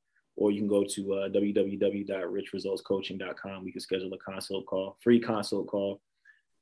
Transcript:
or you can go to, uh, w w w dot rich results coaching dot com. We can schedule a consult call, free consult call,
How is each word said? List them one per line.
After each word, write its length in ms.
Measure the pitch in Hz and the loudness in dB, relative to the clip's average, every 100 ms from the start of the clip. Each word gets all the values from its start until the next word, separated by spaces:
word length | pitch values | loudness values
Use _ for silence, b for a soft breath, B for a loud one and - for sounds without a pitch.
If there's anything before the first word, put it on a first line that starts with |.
| _ _ _ - | _ _ _ 2
or 120 | 104 | 2
you 100 | 101 | 4
can 100 | 104 | 2
go 160 | 101 98 | 2 2
to, 280 | - 98 | -2 -2
uh, 140 | 98 98 | -2 0
w 260 | 101 104 | 2 4
w 240 | 104 98 98 | 2 2 2
w 280 | 98 101 98 | 2 2 -2
dot 260 | 98 87 | -4 -2
rich 220 | 98 98 | -4 -4
results 280 | 98 98 95 | -6 -4 -4
coaching 360 | - 98 92 98 | 0 -2 -2 -6
dot 200 | 92 - | -8 -8
com. 280 | 98 95 92 | -10 -10 -10
We 60 | |
can 80 | 90 | -10
schedule 320 | - 95 92 | -4 -4 -4
a 40 | 95 | -8
consult 480 | - 95 - 98 - | -10 -10 -6 -6 -2
call, 320 | 95 95 - | -4 -4 2
free 180 | 120 120 | 6 6
consult 480 | 117 110 104 98 - | 6 -2 0 -2 -2
call, 340 | 101 98 101 _ _ _ _ _ _ | 0 -2 -4 _ _ _ _ _ _